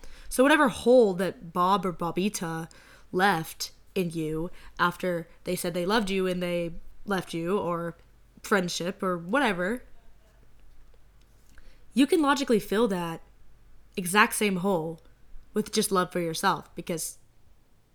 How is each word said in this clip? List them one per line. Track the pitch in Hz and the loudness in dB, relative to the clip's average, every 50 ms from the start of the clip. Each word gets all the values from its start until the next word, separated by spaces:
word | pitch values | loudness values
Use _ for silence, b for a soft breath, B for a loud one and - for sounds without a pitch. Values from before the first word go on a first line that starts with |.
| B B B B B B | B B B B B B
So | - - 254 | 2 4 6
whatever | 285 302 302 302 240 | 8 8 8 6 4
hole | - - - 233 254 254 226 202 185 | 2 2 4 6 8 8 8 6 4
that | 175 196 175 - - - 165 | 0 -2 -2 -4 -6 -12 -6
Bob | - 180 180 185 202 196 180 | -2 0 2 4 4 2 2
or | 190 165 | -2 -4
Bobita | - 175 165 156 180 185 208 208 - 185 165 160 160 165 - B B B B B B B B | -4 -4 -4 0 0 0 0 -2 -4 -6 -6 -6 -6 -8 -10 B B B B B B B B
left | - 180 190 202 180 160 160 - - - - - - - - - - | 0 2 2 4 4 2 -2 -6 -10 -12 -12 -12 -12 -16 -20 -6 -4
in | 202 180 170 | -4 -4 -2
you | 160 165 156 151 160 160 165 180 B B B B B - | -4 -4 -4 -4 -4 -4 -6 -6 B B B B B 0
after | 170 175 170 - - 185 175 170 170 b b b - | 0 0 0 -2 -2 -2 -2 -4 -6 b b b -6
they | 180 180 | -6 -4
said | 175 - 180 165 | -4 -4 -4 -4
they | 180 175 | -2 0
loved | 185 214 240 208 185 | 0 0 0 0 0
you | 196 190 185 185 | 0 0 0 0
and | 180 180 175 | -2 -2 -4
they | 175 175 175 170 170 170 - - - - - - | -2 -2 -2 -4 -4 -6 -10 -12 -12 -14 -12 -6
left | 202 196 180 170 - - | -4 -4 -4 -4 -6 -8
you, | 165 165 170 202 202 | -6 -4 -2 -2 -2
or | - 170 175 165 170 170 165 - - - _ _ - - _ - - | -2 -2 -4 -4 -6 -8 -10 -12 -18 -20 _ _ -20 -20 _ -20 -4
friendship | - 220 196 180 175 - - 170 180 190 - | 0 0 0 0 0 -4 -6 -6 -6 -6 -4
or | 196 185 180 170 | -4 -2 -2 -4
whatever, | 170 175 214 285 277 226 190 175 180 185 233 254 - - - - - - - - - _ _ _ - - - - - - - - - - - - - - - - - - - - - - b b b b b b b b - | -4 -2 0 2 2 2 0 0 -2 -4 -4 -6 -8 -14 -20 -20 -20 -20 -20 -20 -20 _ _ _ -20 -20 -20 -20 -20 -20 -20 -20 -20 -20 -20 -20 -20 -20 -20 -20 -20 -20 -20 -20 -20 -20 b b b b b b b b 2
you | 226 285 - | 2 4 4
can | 381 339 | 4 4
logically | 294 277 285 269 277 - 240 202 | 4 2 2 2 2 2 2 2
fill | - - 190 214 240 214 | 2 0 0 0 2 2
that | 190 175 175 165 165 - - - - - - - - - - - - - - - - 208 | 0 -2 -4 -6 -6 -10 -12 -18 -20 -20 -20 -20 -20 -20 -20 -20 -20 -20 -20 -12 -10 -8
exact | 180 170 180 208 220 233 - | -6 2 4 4 4 4 2
same | - 214 208 190 180 | 0 -2 0 0 0
hole | 175 202 190 165 156 165 160 - - - - _ - - - - - - - | 0 0 0 0 -2 -4 -8 -12 -16 -20 -20 _ -18 -16 -16 -16 -16 -6 -4
with | 214 214 - | -4 -4 -2
just | - 220 208 - | -2 -2 0 0
love | 196 185 180 180 | 2 0 0 0
for | - 180 | -2 -4
yourself, | 170 165 160 - - 190 170 - - - - | -4 -4 -4 0 0 0 0 0 -4 -10 -14
because | - 175 - 175 156 - - - - - - _ - - - - - _ _ _ _ _ _ _ | -12 -8 -6 -6 -6 -6 -8 -10 -14 -20 -20 _ -20 -20 -20 -20 -20 _ _ _ _ _ _ _